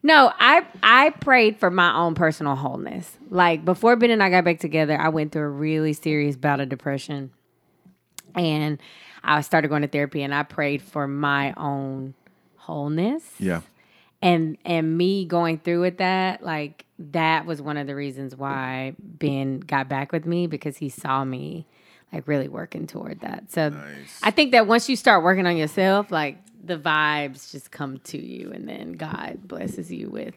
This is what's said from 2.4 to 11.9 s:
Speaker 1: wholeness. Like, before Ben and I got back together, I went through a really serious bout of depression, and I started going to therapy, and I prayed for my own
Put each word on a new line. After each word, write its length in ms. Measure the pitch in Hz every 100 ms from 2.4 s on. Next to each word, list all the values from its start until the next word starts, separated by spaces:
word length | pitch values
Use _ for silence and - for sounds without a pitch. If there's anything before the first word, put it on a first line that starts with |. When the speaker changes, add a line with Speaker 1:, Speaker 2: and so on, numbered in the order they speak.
| 147 135
Speaker 1:
wholeness. 640 | 139 139 - - 175 - -
Like, 340 | 180 175 165
before 320 | 165 180 226 240
Ben 160 | 240
and 100 | 220
I 80 | 190
got 140 | 180
back 160 | 175 165
together, 400 | 156 156 151 151
I 100 | 156
went 220 | 156 151
through 120 | 156
a 60 | 147
really 440 | 139 156 156 156
serious 420 | 147 156 151 147 131
bout 240 | 147 139
of 80 | 135
depression, 640 | 131 - 139 - 143 135 _ _ _ _ _ _ _ _ - _ 180
and 440 | 170 151 151 147 - - - -
I 180 | - 151
started 260 | 147 165 147
going 160 | 147
to 40 | 147
therapy, 360 | 147 143 151
and 100 | 139
I 80 | 143
prayed 400 | 147 - 147 143
for 260 | - 151 139
my 460 | 139 147 143 139 -
own 600 | 147 139 135